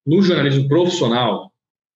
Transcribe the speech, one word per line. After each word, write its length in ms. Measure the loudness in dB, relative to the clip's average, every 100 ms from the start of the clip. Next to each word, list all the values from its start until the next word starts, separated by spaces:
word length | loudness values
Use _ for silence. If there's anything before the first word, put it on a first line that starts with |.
no 160 | -2 2
jornalismo 480 | 2 2 0 0 0
profissional, 840 | 0 0 -2 -2 -2 -2 -4 -10 _ _ _ _